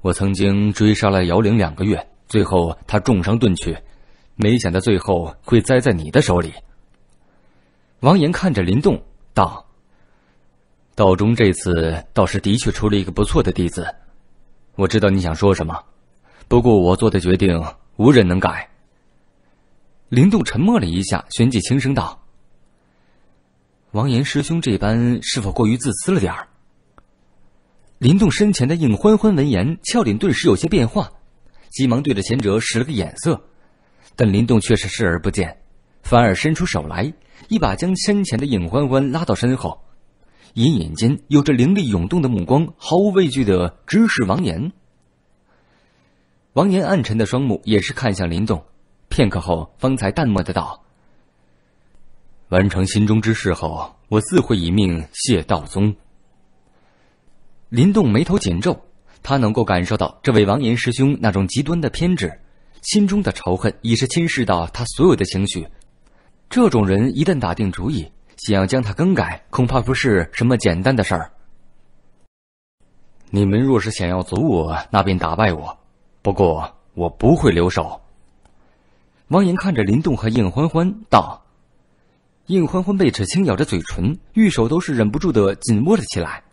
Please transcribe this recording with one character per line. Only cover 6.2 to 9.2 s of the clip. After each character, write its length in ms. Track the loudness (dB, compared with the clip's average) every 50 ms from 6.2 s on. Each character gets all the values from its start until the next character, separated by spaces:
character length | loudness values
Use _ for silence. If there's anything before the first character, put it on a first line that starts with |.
手 180 | 2 2 0 0
里。” 140 | 0 -4 -10 -18 -20 -20 -20 -20 _ _ _ _ _ _ _ _ _ _ _ _ _ _ _ _ _ _ _ _ _ _ _ _
王 160 | 2 4 4
岩 140 | 4 2 0
看 220 | 0 -2 -2 -2 0
着 80 | 0
林 180 | 0 0 0 2
动 240 | 2 2 0 0 -6 -16 -20 _